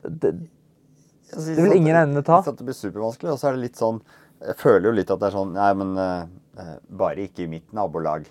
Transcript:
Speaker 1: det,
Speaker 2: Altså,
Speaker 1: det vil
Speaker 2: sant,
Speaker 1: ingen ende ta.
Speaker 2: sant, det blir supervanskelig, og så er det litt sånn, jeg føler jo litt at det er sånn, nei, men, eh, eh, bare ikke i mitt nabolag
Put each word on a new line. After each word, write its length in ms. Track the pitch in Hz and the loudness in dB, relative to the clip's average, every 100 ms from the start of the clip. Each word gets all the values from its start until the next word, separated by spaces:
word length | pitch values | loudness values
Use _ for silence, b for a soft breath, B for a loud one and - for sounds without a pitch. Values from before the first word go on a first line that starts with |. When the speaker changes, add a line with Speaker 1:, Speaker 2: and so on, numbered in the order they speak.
| - | -2
Speaker 1:
det, 300 | 160 - 117 165 _ _ _ _ _ _ _ _ | -2 -2 -2 -12 _ _ _ _ _ _ _ _
Speaker 2:
Altså, 220 | - 160 156 | -12 -4 2
Speaker 1:
det 60 | |
vil 80 | 180 | 4
Speaker 2:
sant, 80 | 208 | 6
Speaker 1:
ingen 160 | 156 165 | 6 4
ende 260 | 151 143 139 | 4 0 4
ta. 140 | 170 | 4
Speaker 2:
sant, 140 | 175 123 | 4 -8
det 60 | 123 | -10
blir 80 | 131 | -8
supervanskelig, 540 | 104 92 110 117 175 | -8 -4 -6 -4 -6
og 60 | 135 | -2
så 80 | 143 | -2
er 60 | 131 | -2
det 60 | |
litt 140 | 123 - | -6 -2
sånn, 220 | 113 113 b b b _ | -2 -2 b b b _
jeg 160 | - - | -10 0
føler 300 | 147 101 98 | 4 6 4
jo 20 | 113 | 0
litt 140 | 92 | 0
at 60 | 92 | 0
det 80 | 101 | -2
er 60 | 98 | -2
sånn, 160 | 95 87 | -4 0
nei, 140 | 101 98 | 0 2
men, 140 | 98 95 | -2 -2
eh, 280 | 92 90 85 92 _ - | -4 -4 -8 -16 _ -18
eh, 140 | 90 78 _ 95 | -16 -18 _ -4
bare 220 | 92 78 | -4 -2
ikke 220 | 98 - 87 | -10 -8 -10
i 20 | |
mitt 220 | 80 _ | -10 _
nabolag 520 | 107 95 80 78 78 76 | -6 -4 -4 -4 -6 -8